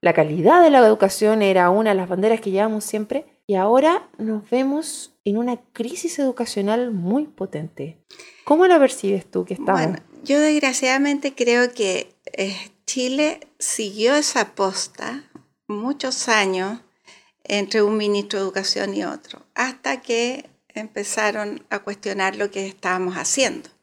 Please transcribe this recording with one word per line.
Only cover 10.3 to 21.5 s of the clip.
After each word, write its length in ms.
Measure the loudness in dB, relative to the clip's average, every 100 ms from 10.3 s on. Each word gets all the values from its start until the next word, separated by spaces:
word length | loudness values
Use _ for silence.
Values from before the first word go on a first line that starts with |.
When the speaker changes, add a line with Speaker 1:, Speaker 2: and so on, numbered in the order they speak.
| 2
Speaker 2:
desgraciadamente 920 | 4 2 0 0 0 0 0 0 -4
creo 380 | -2 0 2 2
que, 400 | 0 -2 -2 -6 _ -18
eh, 240 | -6 -6 -6 -14 _ -10
Chile 540 | -4 -4 0 -2 -2 -14 _
siguió 560 | -8 -4 -6 0 2
esa 400 | 2 2 -2 -2
posta 680 | -2 -2 -2 -10 -10 -12 -12 -16 -20 _ _ _
muchos 600 | -8 -6 -6 -6 -6 0
años 500 | 2 2 -2 -4 -8 _ _ _ -20 _ _
entre 380 | -4 -4 -2 0
un 140 | 2 2
ministro 420 | 0 -2 -2 -4
de 60 |
Educación 500 | -4 -4 -4 -4 -4
y 100 | -4
otro, 420 | -6 -8 -14 -20 _
hasta 480 | -6 -6 -4 -6 -6
que 420 | -4 -2 -2 -6 -12 _ _
empezaron 880 | -14 -12 -10 -8 -2 -2 -2 -8